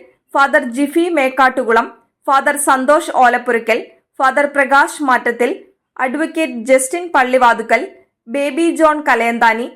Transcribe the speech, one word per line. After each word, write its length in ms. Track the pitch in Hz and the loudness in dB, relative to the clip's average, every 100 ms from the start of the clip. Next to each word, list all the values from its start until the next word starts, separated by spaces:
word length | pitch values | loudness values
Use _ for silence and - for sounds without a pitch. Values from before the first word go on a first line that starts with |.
| - _ _ | -14 _ _
ഫാദർ 280 | 294 277 302 262 233 | 0 2 2 0 -4
ജിഫി 280 | 285 330 359 320 | -2 0 0 0
മേക്കാട്ടുകുളം, 680 | 262 262 262 262 226 226 - - _ _ - | 0 2 0 2 0 0 0 -6 _ _ -2
ഫാദർ 300 | 269 285 285 302 | 0 0 -2 0
സന്തോഷ് 440 | 262 262 311 320 - | 0 4 2 2 2
ഓലപ്പുരയ്ക്കൽ, 540 | 247 240 247 233 220 233 - _ _ - | 2 2 -2 -4 -2 -4 -4 _ _ -2
ഫാദർ 280 | 262 262 285 285 | 0 0 0 0
പ്രകാശ് 480 | 262 277 330 - 285 | 2 2 2 -2 0
മാറ്റത്തിൽ, 420 | 240 240 233 240 381 - _ _ - 262 | 0 0 -2 -2 -4 -12 _ _ -6 -4
അഡ്വക്കേറ്റ് 580 | 294 320 320 302 240 226 | -4 -4 -4 -4 -4 0
ജസ്റ്റിൻ 340 | 262 262 349 359 | 2 0 -8 -4
പള്ളിവാതുക്കൽ, 680 | 311 254 254 247 220 220 233 381 - _ _ - 277 | -2 0 2 2 2 0 -2 -4 -14 _ _ -10 -6
ബേബി 320 | 285 277 339 277 | -4 -2 -2 2
ജോൺ 180 | 311 302 294 | 2 2 0
കലയന്താനി 600 | 240 233 233 233 226 285 | 0 0 0 0 0 -6